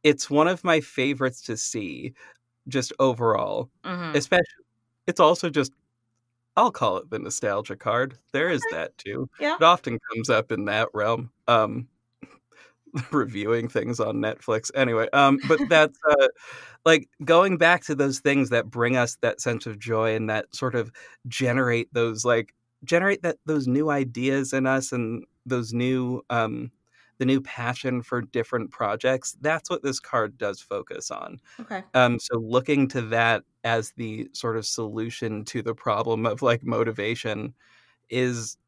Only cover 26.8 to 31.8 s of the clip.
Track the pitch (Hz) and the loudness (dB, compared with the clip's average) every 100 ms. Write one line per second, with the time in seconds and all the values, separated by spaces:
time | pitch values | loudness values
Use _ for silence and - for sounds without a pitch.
26.8 | _ _ _ _ 127 135 135 - 120 127 | _ _ _ _ 0 0 -2 -6 -6 -4
27.8 | 135 123 120 123 127 123 113 123 110 - | -4 -4 -4 -6 -4 -4 -2 -4 -6 -4
28.8 | 107 110 127 131 - - 147 156 - 180 | -4 0 0 -2 -4 -6 -2 -2 -4 -4
29.8 | 139 131 - 123 107 - 104 95 - 101 | -4 -6 -4 -2 -2 -4 -6 -6 -8 -8
30.8 | - - - - - - _ - 226 190 | -8 -12 -10 -10 -12 -16 _ -20 -12 -12